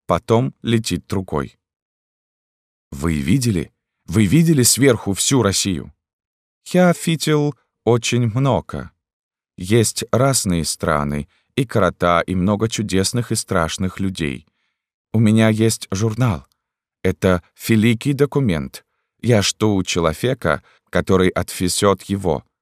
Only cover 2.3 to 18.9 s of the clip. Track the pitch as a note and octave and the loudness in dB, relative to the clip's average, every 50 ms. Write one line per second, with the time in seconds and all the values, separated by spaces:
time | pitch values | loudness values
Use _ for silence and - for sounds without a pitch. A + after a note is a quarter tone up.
2.3 | _ _ _ _ _ _ _ _ _ _ _ _ - C#2 D2 E2+ D#2+ D2 C2+ D2+ | _ _ _ _ _ _ _ _ _ _ _ _ -12 -6 -4 -4 -2 -2 0 0
3.3 | G#2+ C#3 B2 A#2+ G2 E2+ C2+ - _ _ _ _ _ _ _ - E2 A2 G#2+ F2+ | 0 0 2 0 -2 -2 -4 -6 _ _ _ _ _ _ _ -2 0 2 2 4
4.3 | - E3+ E3 E3 E3 C3+ A#2+ - - G#2 C3+ C3+ A#2 - - - G2 - - - | 4 4 4 4 4 4 4 2 2 4 4 4 4 2 0 -4 -4 -4 -2 0
5.3 | C#3 C3 A2 G2 F#2 - - G2+ F2+ C#2 - - - _ _ _ _ _ _ _ | 0 2 2 2 0 0 -2 -2 -4 -6 -8 -12 -18 _ _ _ _ _ _ _
6.3 | _ _ _ _ _ _ _ - - F3+ F3+ F3 E3+ - - E3+ E3 D3 - D3+ | _ _ _ _ _ _ _ -2 2 2 4 4 2 0 -2 -4 -4 -2 0 0
7.3 | D3+ D3+ D3 D3 D3 - _ _ _ _ _ A2 A#2+ A#2+ A#2 - B2 A#2+ B2 A2+ | 0 2 0 -2 -4 -6 _ _ _ _ _ 0 0 2 0 -2 -2 0 0 -2
8.3 | G2+ B2+ C#3 C#3 A#2 E2 - - - D2 B1+ - - _ _ _ _ _ _ _ | -2 0 0 0 0 0 -2 -6 -10 -12 -12 -12 -18 _ _ _ _ _ _ _
9.3 | _ _ _ _ _ - F2+ F#2 A2 A#2+ G#2+ - - - - - - A2 C3 C#3 | _ _ _ _ _ -14 -4 0 2 2 2 2 -2 -6 -6 -2 0 0 2 2
10.3 | C3 - - G2 F2 E2+ D2+ - - - - E2+ D#2 D2 D2 C#2+ D2 D2 C#2+ - | 0 0 -2 -2 -2 -2 -2 -4 -6 -4 -2 -2 0 0 -2 -2 -4 -6 -8 -10
11.3 | _ _ _ _ _ - C#3+ - - A2 F#2+ F2 - - F2+ F2 F2 E2+ - - | _ _ _ _ _ -6 -4 -2 0 2 2 2 0 0 0 2 2 2 0 -2
12.3 | F#2 F#2 F2+ G#2 G#2 G2+ A2 A2+ - - G#2+ G2 F#2 F#2+ G2 - - B2 A#2 - | -2 -2 0 0 0 0 -2 -4 -4 -4 -4 -2 0 0 0 0 -2 -4 -4 -4
13.3 | A2+ - - - - F2+ E2 E2 - - F#2+ F2+ - - G2 F#2+ F#2 - E2 C#2+ | -6 -6 -6 -4 -2 -2 -2 -2 -4 -4 -6 -6 -4 -4 -6 -6 -4 -4 -4 -6
14.3 | C2 - - _ _ _ _ _ _ _ _ _ _ _ _ _ - A2 A2+ G#2+ | -6 -8 -12 _ _ _ _ _ _ _ _ _ _ _ _ _ 0 2 2 4
15.3 | A2 A2+ A2 A2 A2 G#2+ A2+ A2+ - - - - G2 F#2+ A2 A2+ G#2+ A#2 B2+ A#2+ | 4 4 4 4 2 2 2 0 0 -2 -6 -8 -6 -4 -4 -4 -2 -2 -2 -2
16.3 | F2+ C#2+ - _ _ _ _ _ _ _ _ _ _ _ - F#2+ F#2 - - F#2+ | -2 -4 -8 _ _ _ _ _ _ _ _ _ _ _ -2 -2 -2 2 2 2
17.3 | F2+ F2 - _ _ _ - - A2+ A2 G#2 A#2 A#2 A#2 - C#3+ C#3+ C3 D3 C#3+ | 2 2 0 _ _ _ -2 2 2 4 4 4 2 2 -2 -4 0 0 0 0
18.3 | - D3 C#3 A2 E2+ D#2 C2+ C2 - - - _ | 0 -2 0 0 -2 -2 -4 -8 -12 -18 -20 _